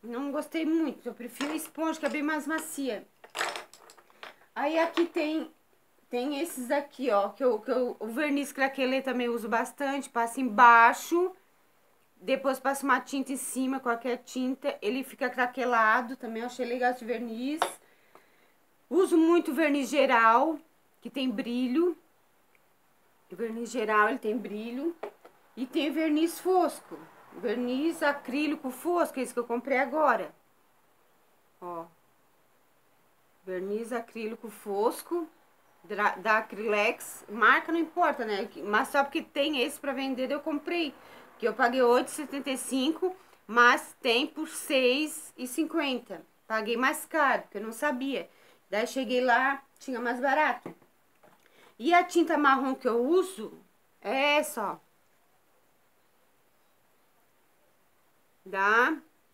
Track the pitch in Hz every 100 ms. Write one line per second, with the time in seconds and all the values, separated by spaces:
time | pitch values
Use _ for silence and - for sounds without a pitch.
0 | 220 240 285 277 294 330 320 330 311 -
1 | 240 220 240 - 285 311 - - 320 311
2 | 285 262 294 311 269 320 311 - 269 202
3 | - _ - - - - - - - -
4 | _ _ - - _ - 277 320 330 -
5 | 339 - 302 311 262 _ _ _ _ _
6 | _ 240 262 285 330 - 240 285 285 -
7 | 254 202 202 - 262 220 - 247 247 -
8 | 214 233 302 285 277 - 269 269 254 269
9 | 262 247 240 233 214 226 240 - 277 277
10 | 262 233 233 233 254 208 240 233 233 233
11 | - 339 359 - _ _ _ _ _ _
12 | _ _ 190 262 269 262 277 269 277 262
13 | 262 277 254 262 - - 262 269 254 233
14 | 254 247 - 254 254 254 285 - 202 254
15 | 262 - - - 247 254 247 233 220 233
16 | 233 262 226 220 240 - 240 247 247 254
17 | 226 233 233 226 254 311 - - _ _
18 | _ - _ _ _ _ _ _ _ 294
19 | 359 330 320 339 320 277 311 285 247 285
20 | 262 240 226 233 302 311 _ _ _ _
21 | 240 - 262 208 247 240 254 254 349 330
22 | _ _ _ _ _ _ _ _ _ _
23 | _ _ _ 175 226 226 233 254 214 214
24 | 214 262 214 226 202 208 226 240 320 339
25 | 196 - - _ _ - 254 - 294 277
26 | 320 302 330 - 359 370 320 - - 160
27 | 160 - - 170 208 226 247 262 320 320
28 | 294 285 - 269 302 302 262 247 320 349
29 | 311 - 247 - 233 233 269 262 269 294
30 | 294 233 - - _ _ _ _ _ _
31 | _ _ _ _ _ _ 180 175 170 _
32 | _ _ _ _ _ _ _ _ _ _
33 | _ _ _ _ 185 185 190 208 226 240
34 | 233 226 220 226 226 208 208 196 220 320
35 | - 349 320 _ _ _ _ _ 170 196
36 | 208 185 190 214 226 196 220 208 214 -
37 | - - - 208 220 285 320 330 320 -
38 | 330 254 220 202 214 - 202 214 262 285
39 | 277 320 - - 285 294 269 - 277 262
40 | 269 247 254 285 302 294 320 349 311 -
41 | - - - - 233 220 240 254 240 247
42 | 330 - 294 277 269 262 - 262 262 320
43 | 370 370 - _ - 226 240 302 - -
44 | 262 233 294 - 311 - - 277 254 262
45 | 302 - - - 254 - 311 330 285 247
46 | - 175 - _ _ 220 214 233 262 311
47 | - 320 277 220 - 202 220 226 294 254
48 | 269 240 - _ _ _ _ 202 226 254
49 | 240 247 254 233 262 277 - _ - 247
50 | 240 247 269 277 302 240 - - _ _
51 | _ _ _ _ _ _ - _ 240 349
52 | 359 339 330 302 285 269 269 262 247 233
53 | 247 349 370 - 220 - _ _ _ _
54 | 196 262 294 294 294 - 196 151 _ _
55 | _ _ _ _ _ _ _ _ _ _
56 | _ _ _ _ _ _ _ _ _ _
57 | _ _ _ _ _ _ _ _ _ _
58 | _ _ _ _ - 190 196 220 254 311
59 | - _ _